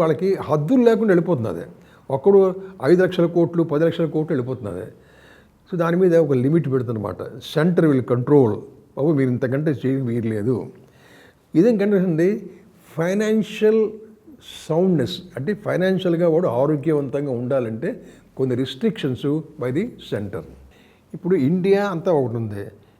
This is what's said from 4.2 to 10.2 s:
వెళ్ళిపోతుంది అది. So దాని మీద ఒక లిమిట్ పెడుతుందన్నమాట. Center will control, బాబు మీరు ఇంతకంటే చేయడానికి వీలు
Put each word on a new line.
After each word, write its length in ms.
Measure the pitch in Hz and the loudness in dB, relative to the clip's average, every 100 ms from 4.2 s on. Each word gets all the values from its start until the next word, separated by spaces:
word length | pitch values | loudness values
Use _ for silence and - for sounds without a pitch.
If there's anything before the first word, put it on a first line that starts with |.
| 156 | -2
వెళ్ళిపోతుంది 360 | 151 123 127 104 | -4 -4 -8 -8
అది. 120 | 90 101 - _ - - - _ _ _ | -10 -12 -16 _ -20 -20 -20 _ _ _
So 60 | 180 | -2
దాని 140 | 165 170 | 0 2
మీద 120 | 185 165 147 | 4 4 4
ఒక 80 | 135 | 2
లిమిట్ 240 | 127 165 139 | 2 2 2
పెడుతుందన్నమాట. 460 | 131 120 110 101 - - 120 - | -2 -2 -4 -6 -8 -10 -14 -6
Center 300 | 156 160 175 165 | 0 2 4 4
will 140 | 131 117 | 2 0
control, 380 | 123 123 143 120 104 - - - - | -2 4 6 6 2 -6 -20 -14 -4
బాబు 140 | 147 147 | 0 2
మీరు 120 | 131 | 0
ఇంతకంటే 360 | 127 131 135 156 135 | 0 -2 -2 -2 -2
చేయడానికి 260 | 131 135 127 | -2 -2 -2
వీలు 180 | 117 | -2